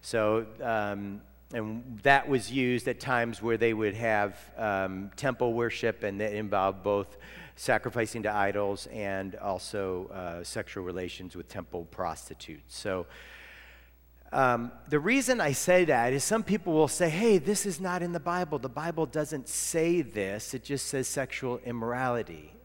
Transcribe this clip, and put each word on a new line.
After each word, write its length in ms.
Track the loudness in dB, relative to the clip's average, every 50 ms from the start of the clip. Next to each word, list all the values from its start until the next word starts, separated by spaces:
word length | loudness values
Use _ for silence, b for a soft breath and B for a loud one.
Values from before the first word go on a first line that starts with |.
So, 460 | -10 0 2 2 4 4 4 2 0 -2 -10 -8 -2
um, 580 | 0 0 0 0 0 -2 -4 -6 -6 -8 -10 -12 -18 -20 -20 -20 -8 -6
and 480 | -4 -4 -4 -6 -8 -10 -10 -14 0 6
that 260 | 6 6 6 6 4
was 220 | 0 0 0 0
used 380 | 0 0 2 2 2 2 0 -2
at 100 | -4 -2
times 420 | 0 0 2 2 2 0 -2 -4
where 160 | 0 0 2
they 160 | 4 4 4 4
would 220 | 4 2 0 0
have, 420 | 0 0 2 4 4 2 2 -2 -8 -18 -18 -10
um, 560 | -4 -2 0 0 0 0 -2 -2 -6 -8 -8 -10
temple 380 | -4 -2 -2 0 2 0 0 2
worship, 500 | 0 0 -2 -2 0 -2 -2 -2 0 -4
and 180 | -4 -2 -2
that 120 | -2 -2 -2
involved 500 | -2 -4 0 2 4 4 2 2 2 0
both 340 | 2 2 2 0 -2 -8 B B B B B B B B
sacrificing 720 | -10 0 2 2 2 2 -2 -2 -2 -2 -2 -2 -2 -2
to 100 | 0 2
idols 540 | 2 2 2 2 0 0 -2 -2 -4 -8 -10
and 480 | -8 -6 -4 -4 -4 -4 -4 -6 -8
also, 720 | -6 -4 -4 -4 -4 -4 -6 -4 -4 -2 -2 -2 -4 -6 -8
uh, 340 | -10 -8 -8 -8 -8 -8 -10
sexual 400 | -8 -8 -8 -8 -8 -8 -8 -8
relations 540 | -6 -6 -6 -6 -6 -8 -10 -12 -14 -12
with 120 | -14 -14 -10
temple 360 | -10 -12 -12 -8 -8 -10 -10 -10 -8
prostitutes. 840 | -4 -4 -4 -4 -6 -10 -16 -16 -16 -14 -16 -16 -18 -18 -18 -16
So, 300 | -8 -4 -2 -2 -2 -4 B B B B B B B B B B B B B B B B B B B _ _ -20 -20 -18 -4 2
um, 400 | 4 4 4 4 2 -2 -6 -10 -14 -8 0
the 100 | 0 0
reason 420 | 2 4 2 2 4 2 2 2
I 120 | 4 2 2
say 320 | 0 4 6 6 6 8
that 280 | 6 6 6 6 4 2
is 120 | 2 2
some 180 | 2 0 0 2
people 300 | 2 0 0 2 2 4
will 160 | 6 6 4
say, 200 | 4 2 2 2
"Hey, 300 | 2 2 4 6 6 6
this 260 | 4 2 0 0 0
is 160 | -4 -4 -4
not 220 | -4 -4 -2 -2 -2
in 80 | -2
the 80 | -4 -4
Bible. 400 | -2 -2 0 0 0 0 -2 -4
The 100 | -4 -4
Bible 380 | -6 -4 -4 -4 0 0 -2
doesn't 420 | 0 0 -2 -2 -2 -2 -6 -6 -4
say 540 | -4 -4 -2 0 2 2 4 4 4 2 2
this. 520 | 0 -2 -2 -2 -2 -2 -4 -6 -6 -8
It 100 | -8 -6
just 240 | -4 -4 -4 -4 -2
says 180 | -2 -2 -2
sexual 540 | 0 -2 -2 -4 -4 -4 -6 -4 -4 -4 -4 -4
immorality." 880 | -6 -6 -4 -2 -2 -2 0 0 0 0 0 -2 -4 -10 -16 -16 -18 -20 -20 -20